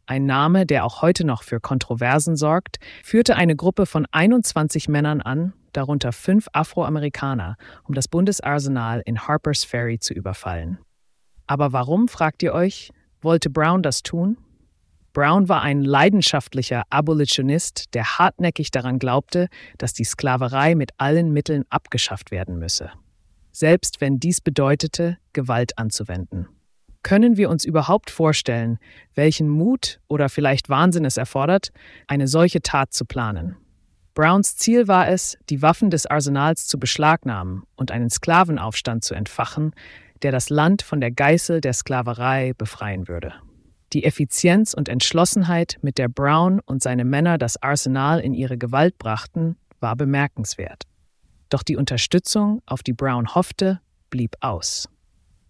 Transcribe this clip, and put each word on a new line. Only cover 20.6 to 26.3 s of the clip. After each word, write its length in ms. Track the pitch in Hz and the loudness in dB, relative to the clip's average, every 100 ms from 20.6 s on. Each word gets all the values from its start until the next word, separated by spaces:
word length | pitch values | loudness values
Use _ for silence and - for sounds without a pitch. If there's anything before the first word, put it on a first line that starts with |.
| 151 | 4
mit 180 | 165 139 - | 2 0 -2
allen 360 | 139 165 165 | 0 2 2
Mitteln 320 | 147 151 147 - | 0 0 -2 -2
abgeschafft 600 | 143 - 120 - 104 - | -6 -4 -4 -4 -6 -8
werden 280 | 95 90 87 | -8 -6 -6
müsse, 340 | 82 - 82 - _ _ _ _ _ | -6 -6 -8 -18 _ _ _ _ _
selbst 500 | - 156 180 - - | 0 4 4 2 -4
wenn 200 | 143 131 | -2 0
dies 200 | 170 175 | 0 -2
bedeutete, 760 | 170 147 139 143 156 - 170 175 _ | -2 2 2 2 -2 -2 -2 -4 _
Gewalt 440 | 147 127 120 120 - | -6 -2 0 -2 -4
anzuwenden. 720 | 110 - 101 90 87 | -6 -6 -8 -8 -8